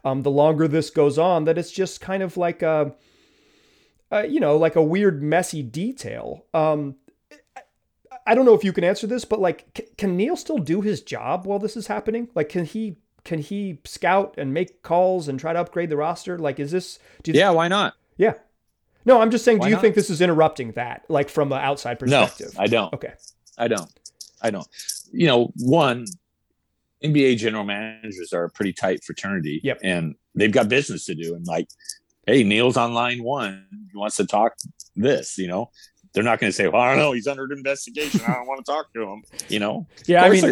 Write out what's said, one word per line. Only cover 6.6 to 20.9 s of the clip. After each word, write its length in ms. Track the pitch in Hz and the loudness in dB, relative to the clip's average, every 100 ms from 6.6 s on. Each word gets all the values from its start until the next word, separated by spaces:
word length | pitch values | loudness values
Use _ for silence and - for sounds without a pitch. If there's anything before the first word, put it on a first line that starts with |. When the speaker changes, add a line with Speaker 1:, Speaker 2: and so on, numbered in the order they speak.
| 156 151 143 135 _ _ _ 294 _ - | 0 0 -4 -12 _ _ _ -20 _ -20
Speaker 1:
I, 60 | - _ _ _ _ 254 - | -20 _ _ _ _ -8 2
I 80 | 247 | 6
don't 100 | 262 | 8
know 80 | |
if 100 | 214 | 8
you 100 | 196 | 6
can 100 | 190 | 2
answer 240 | 175 202 208 | 2 0 -2
this, 180 | 247 - | -6 -4
but, 140 | 214 | 0
like, 260 | 185 190 _ - | 0 -2 _ -16
c-, 100 | - - | -16 -6
can 180 | 202 180 | -2 0
Neil 200 | 240 359 | 0 -2
still 220 | - 302 | -4 -4
do 220 | 147 180 | -2 -2
his 200 | 208 170 | -2 -4
job 460 | - 120 113 180 190 | -6 -10 -4 -4 -4
while 100 | 202 | -4
this 160 | 208 220 | -6 -8
is 120 | 202 | -8
happening? 420 | 208 214 226 240 - | -6 -4 -6 -4 -4
Like, 140 | 151 | -4
can 160 | 185 165 | -4 -6
he, 320 | 220 220 160 _ _ | -6 -8 -10 _ _
can 160 | - 170 | -8 -8
he 400 | - 202 202 151 - | -6 -8 -8 -10 -16
scout 500 | - 175 190 196 - | -4 2 2 0 -4
and 160 | 135 | -4
make 300 | 147 180 _ | -4 -4 _
calls 440 | - 170 185 185 147 | -2 2 2 0 -4
and 120 | 135 | -6
try 140 | 160 | -4
to 60 | 170 | -4
upgrade 300 | 175 170 170 | -4 -4 -2
the 80 | 147 | -2
roster? 400 | 156 175 - 175 | -2 -4 -8 -6
Like, 220 | 151 135 | -4 -4
is 120 | 143 | -4
this, 280 | 180 - - _ - | -4 -6 -12 _ -12
do 80 | - | 0
you 80 | 147 | 4
Speaker 2:
Yeah, 100 | 196 | 6
why 180 | 165 170 | 4 2
not? 240 | 202 175 - _ - | 0 -2 -6 _ 0
Speaker 1:
Yeah. 160 | 214 - _ _ _ _ _ _ 233 | 0 0 _ _ _ _ _ _ 6
No, 140 | 247 | 6
I'm 120 | 226 | 6
just 120 | 240 240 | 4 4
saying, 120 | 220 | 4
Speaker 2:
Why 60 | 185 | 4
Speaker 1:
do 40 | |
you 60 | 214 | 4
Speaker 2:
not? 40 | |
Speaker 1:
think 140 | 220 214 | 4 4
this 160 | - | 0
is 100 | 160 | 2
interrupting 520 | 175 160 156 151 117 | 2 4 2 2 -8
that, 320 | 113 120 | -8 -8